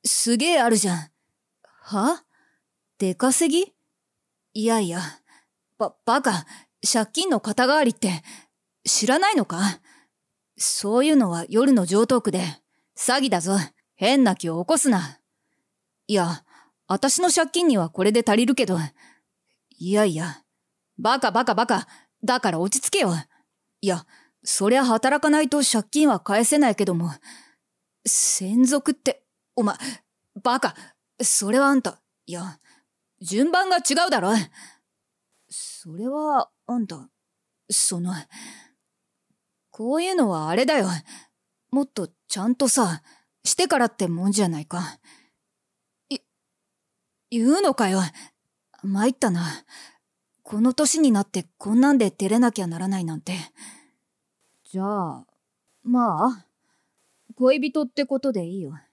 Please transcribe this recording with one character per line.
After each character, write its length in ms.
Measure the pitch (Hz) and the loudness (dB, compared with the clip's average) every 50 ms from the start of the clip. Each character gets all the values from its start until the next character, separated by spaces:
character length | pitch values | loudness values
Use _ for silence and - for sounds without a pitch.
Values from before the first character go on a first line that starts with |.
| - | -2
す 320 | - - - - 233 240 | -2 -2 0 0 0 0
げ 180 | 220 277 339 349 | 0 2 2 2
え 60 | 294 | 2
あ 80 | 233 233 | 4 4
る 80 | 226 | 2
じ 120 | 202 - 190 | 2 2 0
ゃ 80 | 175 | -2
ん。 140 | 165 151 - _ _ _ _ _ _ _ _ _ _ _ _ _ _ | -4 -6 -12 _ _ _ _ _ _ _ _ _ _ _ _ _ _
は？ 420 | - - 208 196 208 277 349 330 _ _ _ _ _ _ _ _ _ _ _ _ _ _ _ _ | -14 -8 -4 -2 0 -2 -2 -4 _ _ _ _ _ _ _ _ _ _ _ _ _ _ _ _
出 160 | 208 185 180 | -4 -4 -2
稼 340 | _ 254 262 254 - 339 302 294 | _ 0 0 2 2 0 2 2
ぎ？ 200 | 349 392 - _ _ _ _ _ _ _ _ _ _ _ _ _ _ _ _ _ | 0 -2 -2 _ _ _ _ _ _ _ _ _ _ _ _ _ _ _ _ _
い 100 | 214 214 | -4 -2
や 160 | 226 226 220 | 0 0 0
い 80 | 202 170 | 0 -2
や。 120 | 165 180 175 151 - _ _ _ _ _ _ _ _ _ _ _ _ _ | -4 -6 -8 -10 -14 _ _ _ _ _ _ _ _ _ _ _ _ _
ば、 160 | 226 - _ _ _ | -6 -6 _ _ _
バ 180 | - 233 285 | 0 0 2
カ。 240 | 262 247 190 170 151 - - - - _ _ _ - - | 2 0 -2 -2 -6 -12 -20 -20 -20 _ _ _ -4 -2
借 220 | - 233 214 214 | 0 0 -2 -2
金 180 | - 311 370 381 | -4 -4 -2 0
の 100 | 285 208 | -2 -2
肩 260 | - 214 208 - 247 | -2 -4 -2 0 2
代 100 | 254 294 | 2 2
わ 60 | 311 | 2
り 80 | 294 240 | 2 0
っ 40 | - | 0
て、 280 | _ - 190 175 151 _ - - - _ _ _ _ _ _ _ _ _ | _ -2 -2 -2 -4 _ -16 -20 -20 _ _ _ _ _ _ _ _ _
知 220 | - - - 208 | -2 -2 0 0
ら 120 | 220 262 320 | 2 2 2
な 120 | 381 403 | 2 2
い 60 | 440 | 2
の 80 | 294 202 | 0 -2
か？ 360 | - 170 170 196 202 170 - _ _ _ _ _ _ _ _ _ _ _ _ _ _ _ | -2 -4 -2 -2 -2 -4 -6 _ _ _ _ _ _ _ _ _ _ _ _ _ _ _
そ 420 | - - - - - - 202 220 247 | -6 -4 -4 -4 -4 -4 0 0 2
う 60 | 277 | 2
い 60 | 311 | 4
う 60 | 311 | 4
の 140 | 277 233 180 | 4 4 2
は 140 | 170 170 170 - | -2 -4 -6 0
夜 240 | 185 226 262 277 | 0 2 4 6
の 120 | 269 220 180 | 4 4 4
常 200 | 160 190 208 233 | 2 2 2 2
套 160 | - 262 240 | 4 2 0
句 80 | - 214 | 0 0
で、 320 | 156 185 185 165 151 _ _ _ _ _ _ _ _ | -2 -2 -4 -6 -10 _ _ _ _ _ _ _ _
詐 220 | - - - 247 277 | -6 -2 -2 0 0
欺 100 | 262 254 | 0 0
だ 100 | 196 175 | -2 -2
ぞ。 180 | 156 185 196 196 151 - _ _ _ _ _ | 0 0 0 -2 -2 -4 _ _ _ _ _
変 300 | _ 190 226 269 277 254 | _ 0 2 4 4 4
な 120 | 208 180 | 4 2
気 140 | - - 165 | 0 -4 -6
を 100 | 160 165 | -6 -6
起 60 | 180 - | -2 0
こ 100 | 330 - | 0 2
す 100 | - 277 | 2 2
な。 320 | 220 185 165 139 135 _ _ _ _ _ _ _ _ _ _ _ _ _ _ _ _ _ _ | 2 0 -2 -6 -14 _ _ _ _ _ _ _ _ _ _ _ _ _ _ _ _ _ _
い 80 | - 208 | -2 0
や、 300 | 196 175 170 165 - _ _ _ - _ _ _ _ _ | 0 0 0 -4 -8 _ _ _ -20 _ _ _ _ _
私 340 | - 185 190 - 277 - - | -6 -4 -2 0 0 0 2
の 80 | 359 359 | 0 2
借 200 | - 349 320 269 | 2 2 0 0
金 180 | - 339 349 320 | 0 0 2 2
に 100 | 247 196 | 2 2
は 120 | 165 160 | 0 -2
こ 140 | _ - 185 | _ 0 0
れ 80 | 202 | 2
で 100 | 214 233 226 | 2 2 2
足 100 | 226 208 | 4 2
り 100 | 226 247 | 4 4
る 80 | 226 269 | 2 2
け 120 | 277 247 | 0 0
ど。 120 | 185 185 165 160 139 _ _ - - _ _ _ _ _ _ _ _ _ _ _ _ _ _ | -2 -2 -4 -4 -6 _ _ -20 -20 _ _ _ _ _ _ _ _ _ _ _ _ _ _
い 140 | 170 180 | -6 -2
や 120 | 202 208 214 | 2 2 2
い 100 | 196 156 | 2 0
や。 280 | 156 170 165 139 - _ _ _ _ _ _ _ _ _ _ _ - | -4 -8 -8 -10 -14 _ _ _ _ _ _ _ _ _ _ _ -4
バ 200 | 180 220 254 269 | -2 -2 0 0
カ 100 | - 220 | 0 0
バ 140 | 180 226 254 | 0 0 0
カ 100 | 240 208 | 0 0
バ 120 | 196 240 | 0 0
カ。 220 | - 226 - - _ - - _ _ _ _ - | 0 0 -2 -2 _ -20 -20 _ _ _ _ -2
だ 160 | 233 247 - | -2 -2 0
か 120 | - 262 | 0 -2
ら 60 | 240 160 | -2 -2
落 220 | 175 202 - 269 | -2 -2 -2 -4
ち 60 | - | -4
着 40 | - | -2
け 60 | - 403 | 0 0
よ。 140 | 285 185 170 160 - _ _ _ _ _ _ _ _ _ _ _ | 0 0 0 -4 -6 _ _ _ _ _ _ _ _ _ _ _
い 60 | - | -4
や、 200 | 202 180 170 - _ - _ _ _ _ _ _ | -4 -4 -4 -8 _ -20 _ _ _ _ _ _
そ 240 | - - - 196 208 | -6 -2 0 2 2
り 100 | 247 269 | 4 4
ゃ 60 | 269 | 4
働 360 | 247 220 220 - 262 285 285 | 2 2 2 2 0 0 2
か 100 | - 302 | 2 4
な 100 | 294 311 | 4 4
い 60 | 311 254 | 2 2
と 140 | 294 294 | 2 0
借 220 | 262 - - 220 208 _ | 2 2 0 0 -2 _
金 180 | - 294 302 285 | 0 2 4 4
は 120 | 220 180 | 4 2
返 240 | _ - 202 214 233 | _ -2 0 2 2
せ 140 | - 294 294 | 2 4 4
な 120 | 294 240 | 4 2
い 60 | 202 | 2
け 80 | - 202 | 0 0
ど 100 | 196 175 | 0 0
も。 180 | 165 170 165 147 - _ - - - - _ _ _ _ _ _ _ _ _ _ _ _ | -2 -4 -6 -8 -12 _ -20 -20 -20 -20 _ _ _ _ _ _ _ _ _ _ _ _
専 580 | 226 - - - - - - 190 185 214 240 262 | -2 0 0 0 0 -2 -4 -4 0 2 2 4
属 280 | 247 285 285 - 311 | 4 2 0 0 -2
っ 20 | - | -4
て、 300 | _ _ 262 - _ _ _ _ _ _ _ _ | _ _ -4 -4 _ _ _ _ _ _ _ _
お 60 | - 220 | -2 0
前、 120 | 208 - - 247 262 233 - _ _ _ _ _ _ _ 208 | 0 -2 -4 -10 -14 -14 -14 _ _ _ _ _ _ _ -4
バ 180 | _ 247 240 262 | _ 0 0 0
カ。 160 | - - - - - - _ _ _ _ _ - | -2 -4 -4 -8 -20 -20 _ _ _ _ _ -4
そ 300 | 233 - - - 202 202 | -2 0 0 0 0 0
れ 80 | 233 269 | 2 2
は 80 | 277 | 4
あ 80 | 277 277 | 4 2
ん 80 | 262 | 2
た、 180 | - 185 - _ _ _ _ _ _ | 0 -2 -10 _ _ _ _ _ _
い 60 | - | -14
や、 280 | 170 175 185 190 151 _ _ _ _ _ _ _ _ _ _ _ _ _ | -12 -12 -12 -12 -14 _ _ _ _ _ _ _ _ _ _ _ _ _
順 300 | 190 160 185 220 277 339 | -10 -4 0 0 2 2
番 180 | 330 359 392 381 | 2 0 2 2
が 100 | 370 339 | 0 0
違 160 | - - 294 330 349 | 0 0 0 0 0
う 40 | 359 | 0
だ 100 | 294 226 | 0 0
ろ。 120 | 175 294 320 220 170 - _ - - - _ _ _ _ _ _ _ _ _ _ _ _ _ _ _ _ | 0 2 0 0 -2 -4 _ -20 -20 -20 _ _ _ _ _ _ _ _ _ _ _ _ _ _ _ _
そ 460 | - - - - - - - 170 156 | -14 -14 -14 -14 -16 -18 -18 -16 -14
れ 100 | 175 220 | -10 -8
は 440 | 254 277 302 302 302 285 254 - _ _ _ _ | -8 -6 -4 -4 -2 0 -2 -2 _ _ _ _
あ 120 | - 240 247 | -6 -4 -4
ん 80 | 214 | -4
た、 220 | 185 165 143 - _ _ _ _ _ _ _ _ _ _ _ _ _ | -6 -8 -16 -16 _ _ _ _ _ _ _ _ _ _ _ _ _
そ 280 | - - - - 190 175 | -2 -2 -2 -2 -4 -4
の、 160 | 175 180 185 156 - _ - - - - - - - _ _ _ _ _ _ _ _ _ _ _ _ _ _ _ _ _ _ _ _ _ | -6 -6 -8 -8 -12 _ -20 -20 -20 -20 -20 -20 -20 _ _ _ _ _ _ _ _ _ _ _ _ _ _ _ _ _ _ _ _ _
こ 240 | _ - 220 240 285 | _ -8 -4 -2 -2
う 80 | 320 | -2
い 80 | 349 370 | -2 0
う 40 | 381 | 0
の 140 | 349 262 208 | 2 2 2
は 220 | 180 160 156 156 | 0 -2 -4 -2
あ 40 | 170 | 0
れ 120 | 226 254 | 0 0
だ 100 | 247 311 | 2 2
よ。 120 | 269 196 185 175 151 - - - - - _ _ _ _ _ _ _ _ _ | 0 0 -2 -4 -6 -10 -16 -20 -20 -20 _ _ _ _ _ _ _ _ _
も 120 | 247 277 | -2 -2
っ 40 | 277 | -2
と 220 | 269 _ 220 175 160 _ _ _ - | -2 _ -10 -10 -10 _ _ _ -10
ち 100 | - 196 | -8 -4
ゃ 80 | 190 | -2
ん 80 | 226 247 | -2 0
と 140 | _ 285 240 | _ 0 0
さ、 340 | - - - 175 165 151 _ _ - _ _ _ _ _ _ | 2 2 0 0 -2 -6 _ _ -20 _ _ _ _ _ _
し 100 | - - | -4 -2
て 140 | - 359 - | -2 0 0
か 100 | 330 269 | 2 2
ら 80 | 240 | 2
っ 80 | 220 - | 0 0
て 140 | - 202 170 | -4 -4 -4
も 200 | 170 165 185 196 | -2 -2 -2 -2
ん 40 | |
じ 100 | 196 208 | 0 0
ゃ 60 | 202 170 | 0 0
な 120 | 165 151 | -2 -6
い 60 | 156 | -8
か。 320 | _ 180 175 180 147 - _ _ _ - _ _ _ _ _ _ _ _ _ _ _ _ _ _ _ _ _ _ _ | _ -8 -8 -8 -10 -12 _ _ _ -20 _ _ _ _ _ _ _ _ _ _ _ _ _ _ _ _ _ _ _
い、 100 | 285 - _ _ _ _ _ _ _ _ _ _ _ _ _ _ _ _ _ _ _ _ _ _ | -12 -12 _ _ _ _ _ _ _ _ _ _ _ _ _ _ _ _ _ _ _ _ _ _
言 280 | 240 233 226 254 302 381 | -2 0 2 2 2 4
う 20 | |
の 140 | 403 320 - | 2 0 2
か 140 | - 226 190 | 2 0 0
よ。 140 | 190 190 185 156 - - - - _ _ _ _ _ _ _ _ _ _ | 2 0 -2 -2 -6 -14 -20 -20 _ _ _ _ _ _ _ _ _ _
参 280 | - 196 196 196 214 262 | -6 -4 -2 0 0 0
っ 20 | |
た 180 | 262 _ 269 220 | 0 _ -2 0
な。 340 | 175 175 170 160 139 - _ _ - - - - _ _ _ _ _ _ _ _ _ _ | 0 -2 -4 -6 -8 -12 _ _ -20 -20 -20 -20 _ _ _ _ _ _ _ _ _ _
こ 180 | _ - 214 214 | _ -8 -2 0
の 140 | 226 254 247 | 0 2 2
年 240 | - 302 262 - 320 | 2 0 0 2 4
に 100 | 311 269 | 4 4
な 80 | 220 196 | 4 2
っ 60 | 202 _ | 0 _
て 180 | - 190 - _ _ _ | -6 -8 -8 _ _ _
こ 160 | - 202 220 | -6 0 2
ん 60 | 247 | 4
な 120 | 254 285 | 4 6
ん 60 | 285 254 | 4 4
で 120 | 226 190 | 2 0
照 180 | - - 202 196 | 0 -2 -2 0
れ 100 | 214 233 | 2 4
な 140 | 247 240 | 4 2
き 100 | 226 - | 2 -2
ゃ 40 | 185 | -6
な 120 | 170 165 165 | -6 -6 -6
ら 100 | 185 190 | -4 -4
な 100 | 196 185 | -4 -4
い 40 | 175 | -4
な 120 | 160 160 | -6 -8
ん 40 | 156 | -10
て。 160 | _ - 180 180 156 - _ _ - - - - _ _ _ _ _ _ _ _ _ _ _ _ _ _ _ _ _ - - | _ -8 -8 -8 -10 -14 _ _ -20 -20 -20 -20 _ _ _ _ _ _ _ _ _ _ _ _ _ _ _ _ _ -12 -8
じ 40 | 185 | -6
ゃ 40 | 190 | -4
あ、 400 | 202 208 202 180 160 135 127 - _ _ _ _ _ _ _ _ _ _ _ _ | -4 -4 -4 -4 -6 -8 -12 -18 _ _ _ _ _ _ _ _ _ _ _ _
ま 420 | 240 247 247 240 220 170 156 202 | 0 0 2 2 0 2 2 2
あ、 180 | 254 240 190 _ _ _ _ _ _ _ _ _ _ _ _ _ _ _ _ _ _ 226 | 0 0 -4 _ _ _ _ _ _ _ _ _ _ _ _ _ _ _ _ _ _ -4
恋 260 | - 254 254 294 294 | 2 2 4 4 2
人 240 | 262 294 - 311 294 | -2 -2 -2 -2 -4
っ 20 | |
て 180 | 247 _ - 285 | -2 _ -6 -4
こ 160 | - 277 262 | -2 -4 -2
と 100 | - 277 | -2 -4
で 140 | 226 196 170 | -4 -4 -6
い 140 | 170 185 196 | -6 -8 -10
い 20 | |
よ。 180 | 170 135 156 147 _ _ | -10 -12 -14 -18 _ _